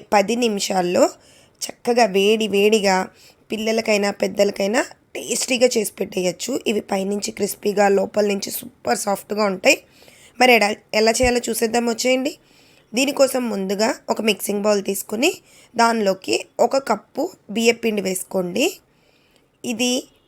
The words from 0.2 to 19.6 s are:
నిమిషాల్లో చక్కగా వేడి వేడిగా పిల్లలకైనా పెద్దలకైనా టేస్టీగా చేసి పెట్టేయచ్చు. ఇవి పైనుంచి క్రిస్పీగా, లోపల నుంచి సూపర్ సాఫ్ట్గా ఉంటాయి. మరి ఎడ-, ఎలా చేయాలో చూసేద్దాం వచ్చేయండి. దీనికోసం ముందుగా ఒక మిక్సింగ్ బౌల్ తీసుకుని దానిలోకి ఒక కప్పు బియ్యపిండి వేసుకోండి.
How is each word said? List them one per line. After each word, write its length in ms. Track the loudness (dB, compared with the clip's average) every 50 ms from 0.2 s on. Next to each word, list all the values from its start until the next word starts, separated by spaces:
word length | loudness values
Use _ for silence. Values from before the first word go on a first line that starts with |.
| 4 4 2
నిమిషాల్లో 720 | 0 0 0 0 -2 -4 -2 0 0 0 0 2 2 2 2 0 -6 _ -20 -20 -20 -20 _ _ _ -12
చక్కగా 380 | -12 -12 -8 _ -2 2 2 2
వేడి 440 | 2 2 2 4 4 2 2 0 0
వేడిగా 600 | 0 2 4 4 4 4 4 2 2 2 0 -4 -10 -20 -20 -20 _ _ _ _
పిల్లలకైనా 600 | -8 -6 -2 -2 -2 -2 0 0 0 2 0 -2
పెద్దలకైనా 760 | -2 -2 -4 -4 0 0 0 0 2 -2 -2 0 0 0 -2 -2 -8 _ _ _ _
టేస్టీగా 540 | -12 -8 -6 -6 -6 -2 -2 0 4 4 4 4
చేసి 160 | 2 -2 -2 -4 -8
పెట్టేయచ్చు. 600 | -8 -6 -4 -2 -2 -2 -4 -4 -6 -6 -6 -4 -2
ఇవి 140 | -2 -2 -2
పైనుంచి 520 | -2 -2 -4 -4 -2 -2 -4 -4 -6 -8 -6
క్రిస్పీగా, 560 | -4 -6 -6 -6 -4 -4 -4 0 2 2 4
లోపల 380 | 4 2 0 0 0 0 0
నుంచి 240 | 0 0 -2 -4 -8
సూపర్ 480 | -10 -10 -12 -14 -20 _ _ -2 -2 -2
సాఫ్ట్గా 460 | 0 -4 -4 -4 -4 _ -4 -2 0
ఉంటాయి. 380 | 0 -2 0 2 2 2 2 -2 _ _ -20 -20 -20 -20 -20 -20 -20 _ 2
మరి 120 | 4 6 6
ఎడ-, 260 | 6 4 2 0 -4 _ _ -2
ఎలా 160 | 2 2 2
చేయాలో 300 | 2 2 2 2 2 0 -2 -2
చూసేద్దాం 380 | -4 -2 -2 0 0 0 0
వచ్చేయండి. 520 | 0 -2 -2 0 0 2 2 0 -4 -6 -8 _ _ _ _ _ _ _ _ _ _ -2
దీనికోసం 540 | 0 0 0 2 2 2 2 2 -2 -2 -2
ముందుగా 460 | -2 -4 -4 -4 -2 0 0 -2 -2 -4 _ -4
ఒక 120 | -4 0 0
మిక్సింగ్ 400 | 0 0 0 -2 -4 -4 0 2
బౌల్ 200 | 2 0 0 0
తీసుకుని 480 | -4 -6 -6 -6 -8 -4 0 0 0 0 -2 _ _ -20 -20 -20 _ _
దానిలోకి 680 | 0 2 2 2 2 2 0 0 -2 -2 -2 -2 -2 -4 -6 _ 0
ఒక 160 | 0 2 2 -2 0 -2
కప్పు 420 | -4 -4 -4 _ _ -6 -6 -6 -6 _ _ -8
బియ్యపిండి 520 | -4 2 2 2 2 2 0 -2 -2 -2 -4
వేసుకోండి. 800 | -4 -6 -6 -8 -6 -4 -4 -4 -4 -2 0 -2 -2 -2 -6 _ _ _ _ _ _ _ _ _ _ _ _ _ _ _ _